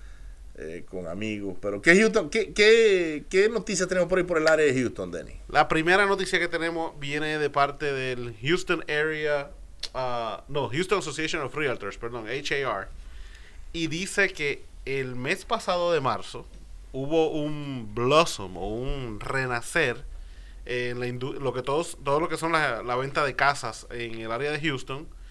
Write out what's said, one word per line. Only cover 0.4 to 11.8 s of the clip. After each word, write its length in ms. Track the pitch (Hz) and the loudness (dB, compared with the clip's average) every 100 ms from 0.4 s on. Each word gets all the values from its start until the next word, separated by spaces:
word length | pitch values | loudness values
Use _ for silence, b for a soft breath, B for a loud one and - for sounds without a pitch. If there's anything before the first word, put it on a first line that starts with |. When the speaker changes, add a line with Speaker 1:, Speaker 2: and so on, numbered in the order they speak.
| - - | -16 -12
Speaker 1:
eh, 300 | 73 85 - | -10 -10 -10
con 200 | 95 87 | -8 -8
amigos. 500 | 90 107 104 98 95 | -6 -4 -4 -6 -4
Pero, 220 | 101 101 | -4 2
¿qué 180 | 127 185 | 6 8
Houston, 300 | 220 214 160 | 6 4 0
qué, 240 | 220 202 | 0 0
qué, 720 | 165 208 226 220 190 165 151 - | 6 8 8 8 4 2 -4 0
qué 180 | 185 214 | 4 4
noticias 400 | 233 180 180 180 | 2 -2 -2 0
tenemos 180 | 185 170 | 2 2
por 120 | 185 | 2
ahí 40 | 175 | 2
por 120 | 165 | 4
el 100 | 156 | 6
área 200 | 156 151 | 6 6
de 120 | 131 | 4
Houston, 320 | 120 - 90 | 0 -2 -6
Denny? 220 | 85 58 - - | -8 -8 -12 2
Speaker 2:
La 180 | 139 151 | 4 4
primera 380 | 160 160 190 202 | 4 4 6 6
noticia 320 | 196 190 180 | 2 2 0
que 80 | 170 | 0
tenemos 500 | 165 165 170 160 - | 0 -2 -2 -4 -6
viene 400 | 143 147 156 151 | -4 -2 0 0
de 100 | 143 | 0
parte 420 | 143 143 - 147 | 2 2 0 -2
del 440 | 135 131 123 120 110 | -2 -2 -4 -6 -4
Houston 420 | 131 175 - 165 | 0 2 2 -2
Area, 680 | - 147 156 151 151 147 147 - - - - - | 0 0 0 0 0 0 -2 -10 -14 -10 -8 -4
ah, 480 | 127 120 113 101 - | -2 -2 -4 -6 -4
no, 200 | 143 120 | -2 0
Houston 300 | 131 175 202 | -2 0 0
Association 420 | 151 139 156 170 | 0 -4 -2 -2
of 140 | 131 143 | -4 -2
Realtors, 420 | 147 113 | -2 -2